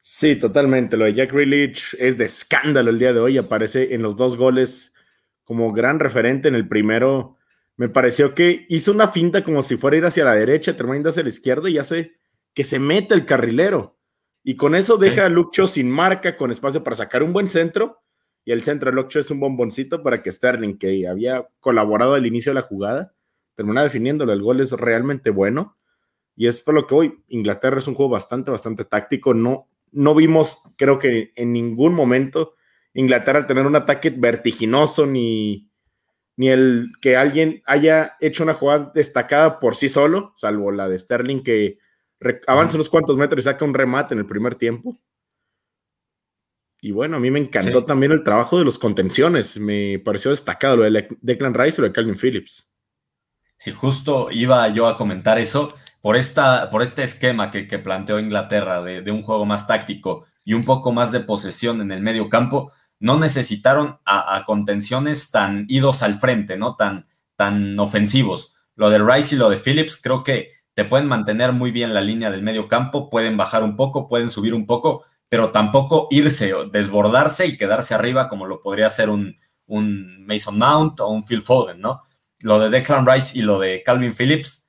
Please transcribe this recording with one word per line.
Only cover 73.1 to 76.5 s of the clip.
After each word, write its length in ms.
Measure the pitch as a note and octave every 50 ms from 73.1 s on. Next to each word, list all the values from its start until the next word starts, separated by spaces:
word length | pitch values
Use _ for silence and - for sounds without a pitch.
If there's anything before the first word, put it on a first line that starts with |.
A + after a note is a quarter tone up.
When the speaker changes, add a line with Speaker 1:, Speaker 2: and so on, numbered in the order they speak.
Speaker 2:
pueden 260 | - A#2 A2+ A2+ A2
bajar 260 | G#2 F#2+ - - A2+ A2
un 140 | G#2+ G#2
poco, 320 | G#2 C3 C3+ C3+ C#3+ - -
pueden 220 | A#2+ A#2+ A#2+ A#2
subir 240 | A2+ G#2+ G2+ A2+ A2+
un 100 | A#2 G#2+
poco, 400 | G#2 A#2+ A#2+ - D#3+ C#3 - - _ _ _ _ _
pero 220 | - A2+ A2+ A2
tampoco 580 | - G#2+ G#2+ G#2+ G#2+ C#3 C3+ C#3 E3 D#3 D3+ -
irse 440 | - C#3+ D3 D3+ C#3+ - A2+ F#2+